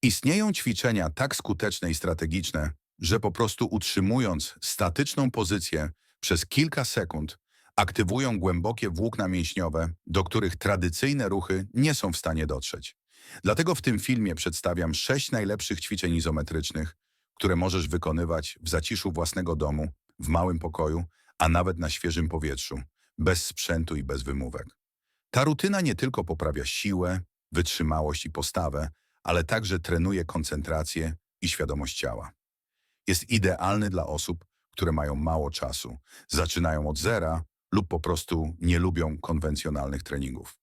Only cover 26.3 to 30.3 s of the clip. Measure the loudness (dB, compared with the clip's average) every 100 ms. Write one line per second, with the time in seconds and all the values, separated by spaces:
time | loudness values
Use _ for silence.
26.3 | -2 -2 -2 -4 -2 0 0 2 0 -4
27.3 | _ _ -2 0 0 0 0 0 -2 -6
28.3 | -6 -4 -2 -2 -2 -4 -8 _ _ 0
29.3 | 0 2 0 0 -2 0 2 2 2 -2